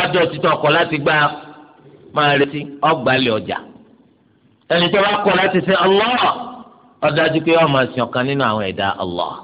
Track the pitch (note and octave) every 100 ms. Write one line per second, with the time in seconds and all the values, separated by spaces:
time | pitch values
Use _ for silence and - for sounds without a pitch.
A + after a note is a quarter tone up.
0 | F3 F3 D#3+ - E3+ - D3 E3 D#3+ D3+
1 | D3 D3+ D3 - - - - - - -
2 | - D3 D3 C#3 C#3+ D3 C#3+ - D3+ D#3
3 | B2+ C#3 B2 G#2+ F#2 - - - - _
4 | _ _ _ _ _ _ - E3+ F3 G3+
5 | G3+ G3+ G3 F#3 F#3+ F#3 F3+ F#3 F#3 G3
6 | A3+ B3 G3 - - - - _ _ -
7 | D3+ D3 D#3+ D#3+ D#3 E3 D#3+ C3+ B2 B2
8 | A#2 B2+ B2+ C#3 B2 G#2+ G2 G#2 G2 -
9 | F2+ F2 D#2 -